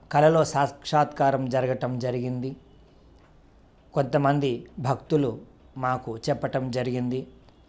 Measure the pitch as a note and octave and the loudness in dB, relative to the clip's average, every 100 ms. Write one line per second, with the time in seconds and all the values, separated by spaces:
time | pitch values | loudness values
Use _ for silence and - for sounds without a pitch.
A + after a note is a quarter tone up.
0 | - D3 D#3 D#3+ D#3 C#3 C#3+ - - D3+ | -2 4 6 6 4 2 0 -2 0 2
1 | D3 - C#3 C3 B2+ C3 B2+ B2+ B2+ B2 | 2 2 2 2 0 0 0 -2 -4 -4
2 | B2+ B2+ B2 B2+ C3 C#3+ - - - - | -4 -4 -4 -4 -6 -10 -18 -20 -20 -20
3 | - - - - _ _ _ _ _ D3 | -20 -20 -20 -20 _ _ _ _ _ -4
4 | B2+ C#3+ C#3 C#3+ C#3 A#2 - - B2+ C#3 | 0 2 2 2 0 -4 -8 -6 -4 -4
5 | - D#3 C3 A2+ - - - C3+ B2+ B2+ | 0 0 0 -4 -14 -20 -18 -6 -4 -4
6 | - A2+ - C3+ C3 C3+ C3 B2 B2+ B2+ | -6 -6 -4 -2 -2 -4 -4 -4 -2 -2
7 | B2 B2+ - - - _ | -2 -4 -8 -16 -20 _